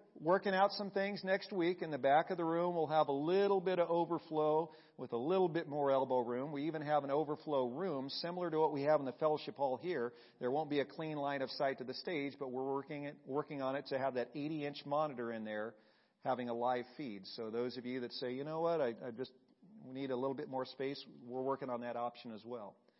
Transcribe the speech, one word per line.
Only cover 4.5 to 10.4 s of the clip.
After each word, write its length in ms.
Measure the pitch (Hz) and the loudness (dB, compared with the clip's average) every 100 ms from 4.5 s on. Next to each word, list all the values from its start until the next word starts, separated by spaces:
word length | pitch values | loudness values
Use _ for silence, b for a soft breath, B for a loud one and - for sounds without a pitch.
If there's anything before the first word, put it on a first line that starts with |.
| 156 165 B B B | 4 2 B B B
with 160 | 127 | -4
a 40 | 117 | -2
little 320 | 139 190 185 | 2 4 4
bit 180 | 160 156 | 2 -2
more 240 | 147 143 | 0 4
elbow 300 | 135 131 127 | 4 4 2
room. 300 | 117 123 143 | 2 -2 -2
We 120 | 143 151 | -4 -4
even 140 | 156 | -4
have 220 | 151 147 | 0 0
an 80 | 139 | 2
overflow 560 | 143 147 147 - 143 123 | 0 0 -2 0 0 0
room 420 | 131 190 139 135 | -2 -4 -2 -4
similar 400 | - 170 180 175 | -6 -6 -2 0
to 80 | 156 | 2
what 140 | 156 | 2
we 100 | 147 | 2
have 160 | 143 156 | 4 4
in 60 | 135 | 4
the 80 | |
fellowship 420 | - 156 151 - 127 | 2 2 2 -2 -2
hall 220 | 139 127 | 0 0
here. 360 | 175 156 120 b b | -2 0 -2 b b
There 120 | b | b